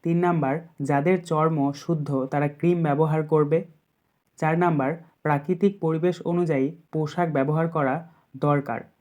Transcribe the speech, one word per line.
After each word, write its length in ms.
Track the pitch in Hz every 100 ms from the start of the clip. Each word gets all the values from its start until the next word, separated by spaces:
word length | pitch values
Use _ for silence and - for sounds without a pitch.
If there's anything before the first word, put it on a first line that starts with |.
তিন 140 | 170 170
নাম্বার, 420 | 175 170 139 147 - _
যাদের 420 | 143 143 151 185
চর্ম 480 | 170 156 160 160 139
শুদ্ধ 540 | 143 - 139 143 139 131
তারা 220 | 147 147
ক্রিম 360 | 147 170 175
ব্যবহার 400 | 160 143 156 156
করবে। 420 | 156 156 147 160 - _ _ _ _ _ _ _
চার 220 | 160 165
নাম্বার, 440 | 180 156 135 165 - _
প্রাকৃতিক 580 | 151 143 147 180 202 196
পরিবেশ 420 | 160 160 175 175
অনুযায়ী 540 | 160 175 170 143 135 165 _
পোশাক 400 | 160 151 - 175
ব্যবহার 380 | 143 135 156 165
করা 400 | 165 135 147 165 _ _ 135
দরকার 440 | 147 143 139 113 - _